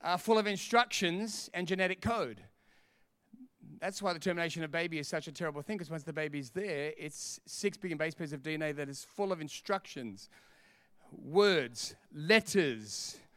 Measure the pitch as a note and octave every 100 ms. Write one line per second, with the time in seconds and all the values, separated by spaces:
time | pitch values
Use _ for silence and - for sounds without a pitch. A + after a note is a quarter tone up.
0 | E3+ F3 - A3 G#3 G3 - A#3 A#3+ -
1 | F3 F3+ A3 - - F3 F3 F#3+ F#3 F#3
2 | A3 A#3 C3 G#2+ - _ _ _ _ _
3 | _ _ _ - B3+ _ - - F3+ G3
4 | G3 E3 F#3+ E3+ E3 E3+ D#3 E3 E3+ D#3+
5 | C#3+ E3 D#3+ C#3 E3 D3 C#3+ G#3 D3+ D#3+
6 | D3 D3 D3+ C#3+ B2+ F#3 G3+ D3 D3+ -
7 | D#3 - - - - - G3+ - F#3 D3+
8 | D#3 D3+ D#3 D3 D3 D#3 D3+ C#3+ C#3 C3+
9 | - - G3+ F3 D3+ - - G3 - C#3+
10 | A#2 F#2+ - - - - - _ _ _
11 | - - - F3 G#3 E3+ A#2+ A#2 - -
12 | _ D3 D#3 A3 G#3+ E3+ D3+ A2+ G#2+ -
13 | - - -